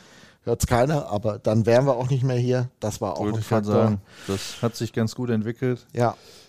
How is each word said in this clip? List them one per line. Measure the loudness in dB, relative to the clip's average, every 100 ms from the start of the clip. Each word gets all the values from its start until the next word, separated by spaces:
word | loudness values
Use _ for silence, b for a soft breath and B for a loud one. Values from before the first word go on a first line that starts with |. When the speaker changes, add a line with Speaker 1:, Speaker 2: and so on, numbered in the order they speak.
| B B B B
Speaker 1:
hört's | -4 -2 2
keiner, | 4 4 0 -2
aber | -4 -4 -4
dann | 0 2 4
wären | 4 4
wir | 2
auch | 0
nicht | 0 0
mehr | 0
hier. | 0 0 -2 -4
Das | -6 -4
war | -4
auch | -4
Speaker 2:
Wollte | -2 -2
Speaker 1:
ein |
Speaker 2:
ich | -2
grad | -2 2
Speaker 1:
Faktor. | 2
Speaker 2:
sagen. | 2 0 -4 B B
Das | -6 -6 -6
hat | -6 -4
sich | -6
ganz | -2 -2 -2
gut | -2
entwickelt. | -2 -2 -4 -4 -4 -6
Speaker 1:
Ja. | -2 0 -2 B B